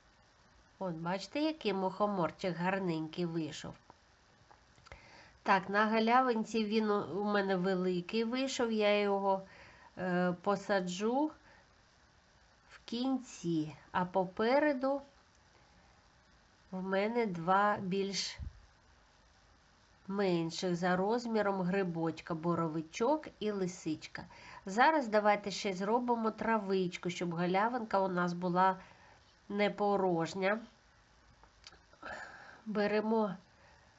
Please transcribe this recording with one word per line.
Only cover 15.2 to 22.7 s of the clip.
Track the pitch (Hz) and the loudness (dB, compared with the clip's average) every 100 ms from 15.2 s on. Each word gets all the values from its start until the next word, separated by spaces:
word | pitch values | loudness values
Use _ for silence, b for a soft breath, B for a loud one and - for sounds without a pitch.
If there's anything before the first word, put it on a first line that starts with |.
| _ _ _ - b b b _ _ _ _ - _ _ - | _ _ _ -20 b b b _ _ _ _ -20 _ _ -14
в | 185 | -8
мене | 190 190 208 240 226 | -2 0 2 2 0
два | 170 165 190 208 208 | 0 2 4 4 2
більш | 190 196 196 185 - - - - - _ _ _ _ _ _ _ _ _ _ _ _ _ - | 0 -2 -2 -4 -6 -8 -12 -14 -20 _ _ _ _ _ _ _ _ _ _ _ _ _ -8
менших | 196 196 170 165 165 185 175 | 0 2 2 0 -2 -2 0
за | 180 180 | 0 2
розміром | 196 240 233 220 208 196 | 2 0 0 0 2 0
грибочка, | 180 196 185 165 165 160 - | 0 0 0 -2 -2 -4 -6
боровичок | 160 170 165 165 | -4 0 0 0